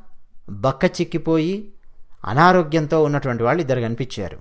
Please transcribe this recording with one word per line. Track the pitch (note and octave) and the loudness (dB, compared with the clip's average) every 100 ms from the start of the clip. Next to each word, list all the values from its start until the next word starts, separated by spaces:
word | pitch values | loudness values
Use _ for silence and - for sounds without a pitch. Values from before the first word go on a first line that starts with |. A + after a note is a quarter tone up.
| - - - - - | -14 -16 -16 -16 -12
బక్క | G2+ B2+ C#3 | -2 -2 2
చిక్కిపోయి | F3+ F3+ E3+ D#3+ D#3+ D#3+ D#3+ G3+ G#3+ - - - - - | 0 0 -4 -2 0 0 0 -4 -8 -16 -20 -18 -16 -10
అనారోగ్యంతో | - B2 F3+ F#3 D#3 D#3+ D3+ D#3+ | -2 4 6 6 4 0 2 2
ఉన్నటువంటి | D3 C#3+ C#3 A#2 | 2 2 -2 0
వాళ్ళు | A2+ D#3+ | 2 2
ఇద్దరు | C#3 C3 | 0 0
కనిపించారు. | A#2 A#2 C3 - F2+ F#2 | -2 -4 -6 -6 -8 -10